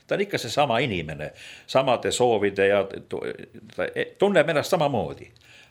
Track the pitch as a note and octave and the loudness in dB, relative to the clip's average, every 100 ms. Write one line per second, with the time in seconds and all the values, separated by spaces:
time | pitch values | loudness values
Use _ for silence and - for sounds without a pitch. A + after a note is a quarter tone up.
0 | - D#3+ G3+ C#3 A#2+ C#3 C#3+ A#2 C#3 F2+ | -6 -4 -2 -4 -2 0 2 2 0 -4
1 | D#2 D2 D2+ - - - - - C3 A#2 | -6 -8 -10 -12 -20 -20 0 2 2 2
2 | G2 - B2 G#2+ G2+ F#2+ G2 G2+ - - | 0 2 4 4 2 2 4 4 0 -8
3 | - - - - - - - - F2 C3+ | -10 -8 -8 -10 -14 -20 -14 -6 -6 -4
4 | - - G3+ F3+ D3 D3+ - F3 C#3+ A#2+ | -6 0 2 4 2 0 0 0 0 0
5 | D2 C#2 - _ - - - | -4 -8 -18 _ -20 -20 -4